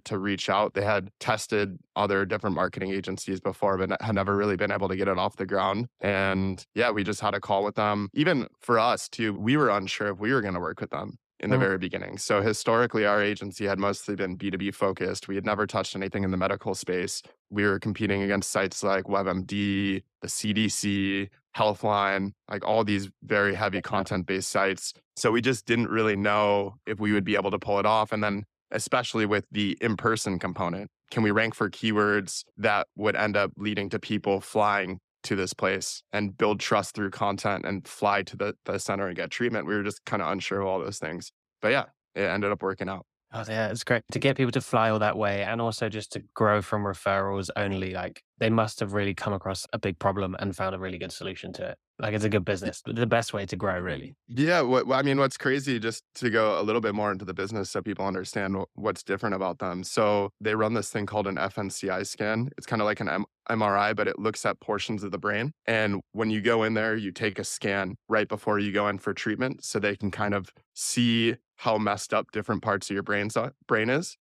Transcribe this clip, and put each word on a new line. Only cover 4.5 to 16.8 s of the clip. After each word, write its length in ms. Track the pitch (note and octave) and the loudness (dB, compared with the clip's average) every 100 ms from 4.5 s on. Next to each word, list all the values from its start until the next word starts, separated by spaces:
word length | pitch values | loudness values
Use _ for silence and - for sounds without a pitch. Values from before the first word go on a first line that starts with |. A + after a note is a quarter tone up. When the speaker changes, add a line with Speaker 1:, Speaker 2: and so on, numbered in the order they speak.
| F#2 | 2
Speaker 1:
been 160 | G2+ | 0
able 160 | G2+ G2 | 0 0
to 80 | F#2 | 0
get 140 | G2 | 2
it 80 | F2+ | 2
off 180 | G2 - | 0 -2
the 100 | F#2+ | -2
ground. 420 | G2 F#2+ G2+ B2 - | 2 2 0 -4 -4
And 680 | F#2+ G2 G2 F#2+ F#2+ F2+ - G2+ | 0 2 2 2 0 -2 -6 0
yeah, 160 | A#2+ | 0
we 120 | G#2 | 2
just 160 | G2 G2+ | -2 -2
had 140 | G#2 | -2
a 80 | G2+ | -2
call 240 | - G2 G2+ | 0 0 2
with 100 | G2+ | 0
them. 340 | G#2 G#2 G2+ | 0 0 0
Even 340 | - D#3 D3 - _ | 2 2 2 0 _
for 180 | - A#2 | 2 4
us 300 | A#2 G#2 - | 4 2 -2
too, 240 | - A2 | -2 -2
we 240 | G2 G#2+ D3 | 0 2 4
were 120 | C3 | 4
unsure 400 | G2+ F#2+ - G#2 | 4 0 -2 -2
if 100 | F#2 | -2
we 120 | G#2+ | 0
were 100 | C3 | 0
gonna 200 | G#2 F2+ | 0 -2
work 180 | E2+ - | -4 -6
with 120 | - | -6
them 260 | D2 - - _ - | -6 -8 -12 _ -6
in 100 | G#2 | 2
the 80 | A#2 | 4
Speaker 2:
Mm. 20 | |
Speaker 1:
very 180 | G2 F#2+ | 4 2
beginning. 400 | F2+ F#2+ F#2+ G2 | -2 -4 -8 -6
So 240 | - G#2 | 0 2
historically, 640 | G#2 G#2 - A2+ A#2+ A2+ G#2 | 2 0 2 4 4 2 4
our 160 | G#2 | 4
agency 440 | G#2 G#2 G2+ - G2+ | 2 0 -6 -4 -2
had 120 | G2 | 0
mostly 380 | G2+ F#2+ - G2 | 0 0 -4 -4
been 220 | F#2+ F2+ | -4 -4
B 120 | G2+ | -4
two 80 | F2+ | -2
B 140 | G2 | -4
focused. 560 | - G2+ F#2 F#2+ G2 - | 0 0 0 -4 -4 -4
We 80 | G2 | -4
had 100 | G2+ | 0
never 220 | G#2 G#2 | 0 0
touched 260 | G#2 F#2 | 0 -2
anything 300 | F#2+ G2 G#2 | -4 -4 -2
in 80 | G2 | 0
the 60 | F#2 | 2
medical 360 | F#2+ G2 A2 | 0 0 -4
space. 480 | F#2+ | -4